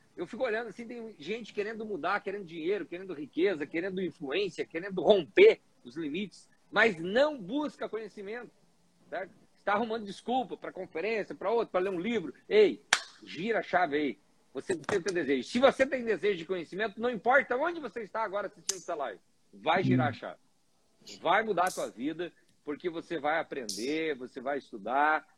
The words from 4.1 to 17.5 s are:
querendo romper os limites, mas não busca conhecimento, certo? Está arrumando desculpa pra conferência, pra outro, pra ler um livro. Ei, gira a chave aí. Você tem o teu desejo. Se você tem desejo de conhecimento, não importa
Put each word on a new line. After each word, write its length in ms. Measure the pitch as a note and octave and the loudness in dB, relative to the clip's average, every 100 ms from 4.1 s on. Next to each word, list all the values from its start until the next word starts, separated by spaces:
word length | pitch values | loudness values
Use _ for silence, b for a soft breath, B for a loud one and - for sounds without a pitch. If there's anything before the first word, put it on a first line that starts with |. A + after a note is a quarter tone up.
| - C#3 D#3+ G3+ - | -6 -4 -2 -2 -4
querendo 380 | - D#3+ G3+ F#3 | -8 -6 -6 0
romper 580 | D#3 G3+ D3 - G#3+ F#3+ _ _ | 6 4 6 10 10 10 _ _
os 120 | B2 C#3 | -16 -8
limites, 520 | D#3 D#3 G3+ - - _ _ | -6 -4 -6 -10 -20 _ _
mas 280 | G3 A3+ E3 | 4 4 2
não 420 | F3 A3 D4+ C#4+ | 0 2 2 0
busca 480 | F3+ C#4 D4 - G#3+ | -6 -4 -4 -6 -8
conhecimento, 640 | G#3+ G#3 - G3 A#3 F#3 _ _ _ _ _ _ | -6 -10 -12 -12 -12 -14 _ _ _ _ _ _
certo? 220 | D#3+ F#3+ - _ _ | -8 -8 -14 _ _
Está 180 | - | 0
arrumando 300 | G3+ A#3 A3+ | 0 0 -4
desculpa 520 | G3+ - - B3+ G3 D3 | -6 -10 -2 -2 -2 -8
pra 160 | D#3+ | -10
conferência, 640 | F3 F#3 D#3+ G3 A3+ F3 | -10 -8 -4 -2 -2 -4
pra 160 | D3 F#3+ | -4 0
outro, 200 | A#3 G#3+ | 0 2
pra 100 | F#3 | 0
ler 100 | F#3+ | 0
um 100 | F3+ | -2
livro. 340 | F#3+ A#3 D3+ - - | 0 -2 -4 -12 2
Ei, 340 | G#3 G3+ - - - - - | 6 6 4 0 0 0 -20
gira 380 | F#3+ F#3 G3+ G#3 | -12 -6 -2 -2
a 20 | |
chave 340 | - F3+ F3 C#3+ | 2 2 2 2
aí. 220 | D3 G#2 _ _ _ | 0 -4 _ _ _
Você 220 | C3+ - | -12 -4
tem 240 | E3+ D3 G3+ | -4 0 0
o 40 | |
teu 120 | F#3 | 0
desejo. 320 | F3 C3+ C3+ A2+ | -2 0 0 0
Se 140 | A#3+ | 6
você 260 | C4 - C4+ | 6 6 0
tem 180 | C4 | 2
desejo 340 | A#3 F#3 G3 F3+ | -2 0 0 -2
de 60 | |
conhecimento, 560 | E3 F#3 D3+ F3 A3 G3+ | -4 -6 -6 -6 -6 -2
não 100 | A#3+ | -4
importa 460 | A3+ A#3 C4+ - | 0 4 4 4